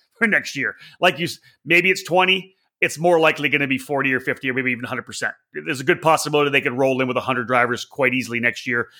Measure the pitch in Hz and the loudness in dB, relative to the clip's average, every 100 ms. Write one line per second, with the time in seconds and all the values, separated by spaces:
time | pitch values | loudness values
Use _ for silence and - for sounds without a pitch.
0 | _ _ 226 156 - 139 110 - - - | _ _ 2 2 -2 -6 -6 -6 -18 0
1 | 180 156 165 - _ _ 135 170 185 180 | 0 0 -6 -6 _ _ 2 2 4 0
2 | - 180 185 185 185 _ _ _ 175 143 | 0 2 2 0 -2 _ _ _ -4 0
3 | 175 165 156 151 143 139 135 131 143 139 | 2 4 4 2 0 0 0 -4 -4 -2
4 | 135 127 135 123 135 127 127 120 120 123 | 0 -2 -2 -4 -4 -2 -2 -4 -6 -8
5 | 110 - 110 - _ 151 156 131 127 170 | -10 -8 -8 -8 _ -12 -6 -4 0 2
6 | 160 156 151 147 143 135 135 123 135 131 | 4 2 2 0 2 2 0 0 0 2
7 | 127 123 120 123 117 123 120 113 - - | 0 -2 -2 -4 0 2 2 -2 -6 0
8 | 127 127 113 117 120 - 127 120 113 | 0 0 -4 -2 -2 -2 -4 -4 -4